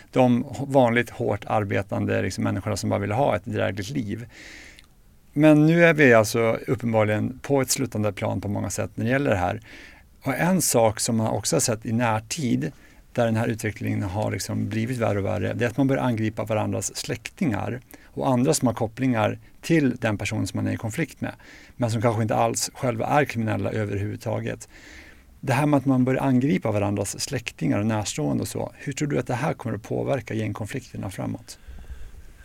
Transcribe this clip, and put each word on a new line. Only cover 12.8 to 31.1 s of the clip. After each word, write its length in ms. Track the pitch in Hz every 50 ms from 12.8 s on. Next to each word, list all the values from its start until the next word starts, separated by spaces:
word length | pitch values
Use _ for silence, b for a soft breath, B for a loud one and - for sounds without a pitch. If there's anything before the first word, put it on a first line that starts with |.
| b b b b b b
där 120 | - 127 117
den 120 | 113 110
här 100 | 110 120
utvecklingen 560 | - 110 101 - 110 104 - 110 110 107 107
har 280 | 107 90 92 107 110 107
liksom 380 | 107 101 - - 107 107 107 101
blivit 300 | 107 110 113 120 131 120
värre 200 | 110 104 104 101
och 60 | 95
värre, 280 | 101 98 98 98 101
det 120 | 107 104 117
är 40 | 120
att 80 | -
man 100 | - 135
börjar 160 | 131 139 139
angripa 420 | 127 127 120 107 110 107 110 - 110
varandras 520 | 110 110 107 104 104 101 107 104 - -
släktingar 840 | - - - 131 - - - - - 196 139 104 98 98 107 117 123 - B B B B
och 240 | B B 135 143 139
andra 260 | 127 120 127 156 151
som 120 | - 131
har 80 | 120 107
kopplingar 640 | - 120 107 - - 131 131 120 110 107 107 110 - b b b b
till 360 | b - 170 160 143 127 120
den 220 | - - 110 104 -
person 280 | 104 - 107 110 107
som 120 | 98 - 107
man 80 | 104
är 60 | 104
i 40 | 104
konflikt 440 | - - 113 - 170 156 - - -
med, 120 | 117 113 - - B B B B B B B
men 140 | B 123 113
som 120 | 113 117
kanske 200 | 113 120 110 110
inte 140 | 117 110 127
alls 340 | 120 117 117 110 - - - -
själva 320 | - - 127 113 110 -
är 180 | 117 131 151 139
kriminella 480 | - - 117 113 107 104 101 98 -
överhuvudtaget. 960 | - 110 107 104 104 98 101 107 107 107 - 113 107 110 113 117 117 117 - - B B B B B B B B B B B B B -
Det 120 | - 131
här 140 | 123 131 147
med 120 | 147 147 139
att 60 | 131
man 200 | 139 131 127 127
börjar 180 | 127 131 -
angripa 480 | - 139 127 123 131 147 185 185 - 113
varandras 500 | 104 107 101 101 104 104 104 - - -
släktingar 580 | - - 139 127 - - - - 160 147 123 104
och 80 | 104
närstående 560 | 113 110 107 101 - - 151 147 143 135 113
och 60 | 110 -
så, 240 | - - - - -
hur 160 | - - 147
tror 160 | 135 - 151 143
du 100 | 143 135
att 80 | 123
det 80 | - 127
här 200 | 117 143 165 151
kommer 220 | - - 113 113
att 60 | 107
påverka 520 | - - 123 123 120 123 139 127 - - 110
gängkonflikterna 760 | 110 107 110 104 - 107 - - 131 127 - - 113 107 98